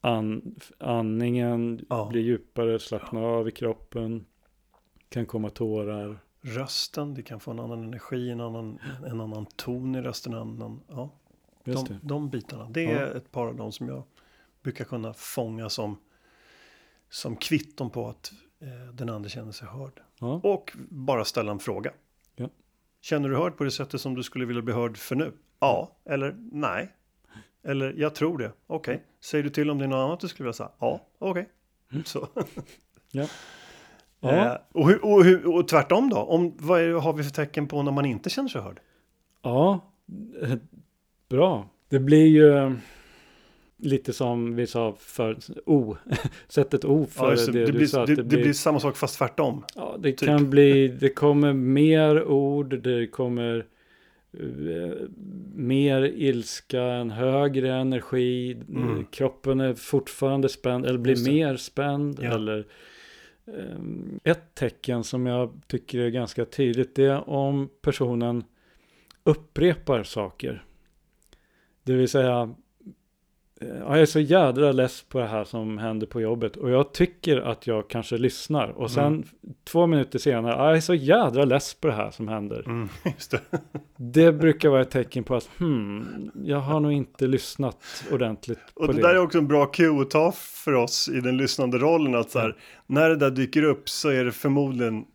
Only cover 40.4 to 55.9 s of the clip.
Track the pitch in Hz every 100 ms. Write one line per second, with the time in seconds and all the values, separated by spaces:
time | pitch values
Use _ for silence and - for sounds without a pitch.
40.4 | 135 123 113 - _ _ _ _ _ 127
41.4 | 180 135 95 _ _ 139 135 156 156 151
42.4 | 151 143 135 123 - - - _ _ _
43.4 | _ _ _ _ 147 135 - 117 123 120
44.4 | 117 117 120 120 113 104 - - 113 110
45.4 | - - - 147 110 104 - - - -
46.4 | - - 135 139 147 147 135 - 131 117
47.4 | 117 120 113 110 147 139 120 147 120 143
48.4 | 120 139 165 147 147 - 135 - 127 -
49.4 | 139 113 - - - - 147 131 139 147
50.4 | 139 139 143 139 135 127 135 135 147 147
51.4 | 147 139 127 135 156 160 156 151 160 139
52.4 | 139 143 139 127 123 120 117 - 127 120
53.4 | 117 117 113 _ _ _ _ _ _ -
54.4 | 73 65 78 82 87 - - - - -
55.4 | - - 123 135 143